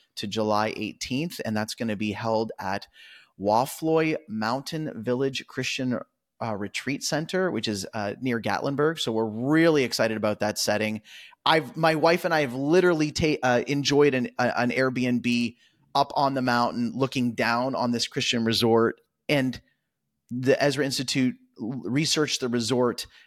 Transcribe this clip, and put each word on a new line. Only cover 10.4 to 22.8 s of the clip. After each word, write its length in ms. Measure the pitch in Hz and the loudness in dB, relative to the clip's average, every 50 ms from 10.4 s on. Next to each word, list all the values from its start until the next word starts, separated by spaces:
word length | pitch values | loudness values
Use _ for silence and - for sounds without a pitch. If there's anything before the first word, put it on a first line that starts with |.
that 180 | 104 107 107 - | -2 -2 -2 -2
setting. 440 | - 110 104 104 107 107 110 107 - - - - - - - _ - | 0 0 0 0 0 -2 -4 -6 -10 -14 -20 -20 -20 -20 -12 _ 2
I've, 320 | 143 160 160 139 120 - | 4 4 4 2 -2 -4
my 200 | 160 160 160 160 | 0 2 2 2
wife 280 | 151 147 165 175 180 - | 4 4 4 4 4 2
and 80 | 175 165 | 0 2
I 80 | 156 | 2
have 140 | 147 123 120 | 0 0 -2
literally 560 | 131 139 147 165 190 180 180 175 156 156 151 | -2 0 4 4 6 6 6 4 4 0 -2
ta-, 280 | - - 165 156 147 - - | 0 0 0 0 0 2 2
uh, 200 | 127 123 120 - | 2 2 2 2
enjoyed 480 | - 143 143 135 139 143 143 147 143 127 | 0 -2 0 0 2 6 6 6 6 6
an, 160 | 127 120 - - - | 2 -2 -2 -2 0
a, 200 | 123 117 - 110 | 0 0 2 0
an 120 | 120 120 | 0 0
Airbnb 840 | - 127 131 131 127 127 123 123 123 120 - 120 120 120 120 110 - _ _ _ _ _ _ _ - | 2 2 0 0 0 0 0 2 0 0 0 0 0 0 0 -2 -4 _ _ _ _ _ _ _ 0
up 180 | 139 139 - - | 0 0 0 0
on 200 | 147 143 135 135 | 0 0 2 0
the 80 | 131 127 | 0 0
mountain, 500 | 127 120 120 120 104 - 120 120 113 - | 2 2 2 2 0 0 -2 -4 -2 -2
looking 380 | 127 135 127 - 135 123 120 113 | -2 -2 -2 0 0 -2 -2 0
down 420 | - 113 113 117 120 127 135 127 | 0 0 0 0 0 0 -2 -2
on 160 | 87 123 120 | -2 -2 0
this 160 | 120 117 - | 0 -2 -2
Christian 380 | - - 139 120 - 123 117 113 | -4 -4 -4 -2 -2 0 0 0
resort, 560 | 113 113 - 120 113 113 113 113 113 - _ _ _ _ _ _ - | 0 2 2 4 4 6 6 4 4 0 _ _ _ _ _ _ 0
and 320 | 151 139 131 131 123 - - _ _ _ _ _ _ _ _ _ _ _ _ - | 0 2 2 0 -4 -6 -12 _ _ _ _ _ _ _ _ _ _ _ _ -10
the 320 | 120 127 127 131 127 - 135 | -8 -2 2 2 4 4 4
Ezra 220 | 143 131 139 139 | 2 2 2 -2
Institute 500 | 139 120 - 131 - - 139 127 127 120 - _ _ _ - | -2 -2 -4 -4 -2 0 0 0 0 0 -4 _ _ _ -10
l-, 240 | 120 104 139 123 - | -8 -8 -6 -6 -4
researched 560 | 95 123 143 160 - - 160 151 - - - | -2 0 0 0 2 2 0 0 0 -2 -4
the 80 | 131 123 | -2 -2
resort. 580 | 120 120 113 107 131 123 | 0 0 0 0 2 2